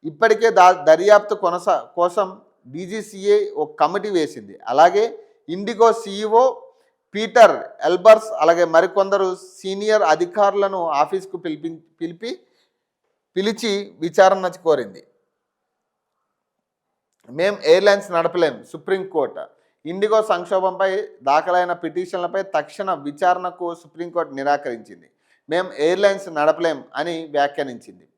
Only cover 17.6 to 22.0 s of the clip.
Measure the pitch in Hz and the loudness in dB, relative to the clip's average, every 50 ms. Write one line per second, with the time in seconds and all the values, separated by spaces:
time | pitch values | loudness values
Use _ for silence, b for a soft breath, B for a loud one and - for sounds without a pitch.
17.6 | - 156 165 185 196 202 202 202 202 - 180 165 165 156 170 180 170 147 123 107 | 4 4 4 6 6 4 2 2 -2 -4 -2 -2 -2 0 0 0 0 0 -2 -8
18.6 | - - - 156 151 - 190 190 185 - - 156 135 117 - 80 - - _ _ | -18 -20 -20 -16 _ -6 -4 -4 -6 -6 -4 -4 -4 -4 -6 -14 -16 -16 _ _
19.6 | _ _ _ _ _ 151 180 190 202 214 220 220 214 214 190 175 175 175 196 190 | _ _ _ _ _ -12 -4 -4 -2 2 2 0 2 0 -2 -4 -2 -4 -2 -2
20.6 | 185 190 180 185 196 190 190 202 - - - _ 127 135 143 156 160 180 180 180 | -2 -2 -2 -2 -2 -2 -2 -4 -8 -10 -16 _ -2 0 0 0 0 0 0 0
21.6 | 180 180 175 170 170 160 151 180 | 0 -2 -4 -6 -8 -8 -8 -8